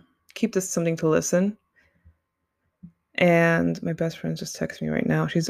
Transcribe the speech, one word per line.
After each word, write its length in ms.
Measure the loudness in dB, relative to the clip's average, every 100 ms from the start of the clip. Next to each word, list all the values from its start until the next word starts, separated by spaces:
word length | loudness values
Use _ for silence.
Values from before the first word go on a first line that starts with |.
| -10 _ _
keep 180 | -4 -2
this 180 | -2 -2
something 260 | -2 0 0
to 100 | 2
listen." 480 | 2 2 0 0 -2 _ _ _ _ -20 _ _ _ _ _ _ _ -20 _ _ 0
And 680 | 4 6 4 4 2 -2
my 100 | -4
best 260 | -4 -4 -4
friend 180 | -6 -6
just 200 | -8 -8
texted 260 | -8 -6
me 60 | -4
right 180 | -2 0
now. 200 | 0 0
She's 220 | 0 0